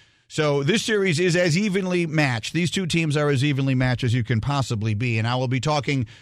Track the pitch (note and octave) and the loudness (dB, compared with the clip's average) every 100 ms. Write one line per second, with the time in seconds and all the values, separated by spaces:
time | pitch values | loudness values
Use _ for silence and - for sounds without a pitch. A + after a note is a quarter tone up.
0 | _ _ _ - D3+ C#3+ C#3 G#3+ - G#3+ | _ _ _ -2 2 2 2 0 2 0
1 | F#3+ D3+ F3+ E3+ F3+ D#3 G#3+ F#3 F#3 F3+ | 2 2 2 2 2 2 2 0 -2 -2
2 | E3+ D#3 C#3+ A#2+ - D#3+ F3 - F3+ E3+ | 0 0 0 -2 -4 -2 -2 -2 -2 0
3 | E3 C#3+ D3 C#3+ D3 C3+ C3+ C3 B2+ A#2+ | 0 0 0 0 0 0 0 2 0 0
4 | B2+ B2 A2 A#2 A#2+ C#3+ B2 A2 A2 G#2 | 0 0 0 0 0 -2 -2 -2 -2 -2
5 | B2 A2+ A2 B2+ B2+ C3 C3 D3+ C#3 C#3 | -2 0 0 -2 -2 -2 0 -2 0 -2
6 | A2+ - | -4 -8